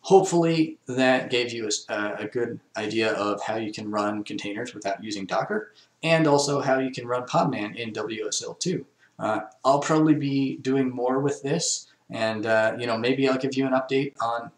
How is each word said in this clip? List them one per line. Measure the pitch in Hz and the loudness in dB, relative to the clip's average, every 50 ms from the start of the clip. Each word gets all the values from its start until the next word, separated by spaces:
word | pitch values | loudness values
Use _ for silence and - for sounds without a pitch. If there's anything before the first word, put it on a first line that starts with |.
hopefully | _ - 185 196 - - 170 170 165 165 165 156 156 - - _ _ | _ 8 8 8 8 8 2 2 4 4 4 2 2 0 0 _ _
that | - 123 127 131 127 127 127 - - | -6 0 2 4 4 4 2 2 0
gave | 123 120 120 117 | 0 0 0 0
you | 113 117 110 | -4 -6 -4
a, | 104 | -4
s-, | 104 - - - | -4 -6 -6 -6
a, | 113 104 104 104 101 98 | -6 -4 -4 -4 -4 -6
a | 107 107 | -8 -6
good | - 123 120 117 - - _ _ _ 104 | -4 -4 -4 -4 -6 -10 _ _ _ -6
idea | 107 107 110 110 110 110 107 | -6 -2 0 0 0 0 0
of | 98 101 104 101 98 | 0 0 -2 -2 -2
how | - - 110 | -4 -4 -4
you | 113 113 104 110 | -4 -4 -6 -6
can | - 107 107 | -8 -8 -4
run | 104 107 104 104 107 104 104 | -2 -2 -2 0 -2 -4 -6
containers | - 104 101 - 104 101 110 120 123 - | -6 -8 -8 -6 -6 -6 -6 -8 -8 -10
without | 104 101 - 98 - 104 | -8 -6 -6 -6 -6 -6
using | 110 101 98 95 | -8 -8 -8 -6
Docker, | 90 - 104 - - 208 214 - - _ - - _ _ _ - | -4 -2 -2 -2 -2 -4 -6 -6 -8 _ -20 -20 _ _ _ 0
and | 160 165 160 156 151 | 2 4 4 6 6
also | 143 151 143 - 143 139 | 6 4 4 2 0 0
how | - 135 131 131 | 2 2 0 2
you | 131 131 | 0 -2
can | 127 127 120 120 | -4 -8 -6 -4
run | 123 123 120 | -4 -4 -4
Podman | - - 156 - - 127 110 104 107 110 | 0 0 2 2 2 0 -2 -4 -6 -6
in | 113 117 110 104 | -8 -8 -8 -6
W | 110 104 110 113 107 107 104 | -6 -6 -6 -6 -6 -6 -4
S | - - 117 | -4 -6 -6
L | - - | -8 -10
two. | _ - 175 180 - - _ _ _ _ _ _ - | _ -4 -2 -2 -4 -6 _ _ _ _ _ _ -6
Uh, | - 107 110 98 - - - _ _ | -4 -2 -2 -2 -4 -8 -16 _ _
I'll | 131 139 143 | 2 2 4
probably | 143 - 160 156 156 160 151 | 4 2 4 4 6 6 4
be | 139 139 139 139 135 139 131 127 - | 4 2 0 0 0 0 0 -2 -4
doing | 113 131 131 139 135 127 | -2 0 2 2 2 0
more | 127 127 120 127 131 131 | -2 -2 0 0 0 2
with | 139 143 139 - | 0 -2 -2 -2
this, | - 139 156 170 - - - - - _ _ _ _ _ | -4 -2 -2 0 0 -2 -4 -6 -8 _ _ _ _ _
and, | - 113 113 110 110 107 104 | -6 -4 -2 -2 -2 -2 0
uh, | 113 110 110 110 110 - 120 | 2 2 4 4 2 0 -2
you | 123 | -4
know, | 120 113 113 | -2 -2 0
maybe | 117 123 135 135 135 131 | 0 0 2 2 2 2
I'll | 131 131 | 2 2
give | - 131 131 131 | -2 -2 -2 0
you | 135 | 0
an | 131 131 | 2 0
update | 131 131 - 135 135 143 139 _ - | 0 0 0 -2 -2 -2 -2 _ -4
on, | 113 117 117 120 117 - _ | -4 -4 -4 -4 -6 -10 _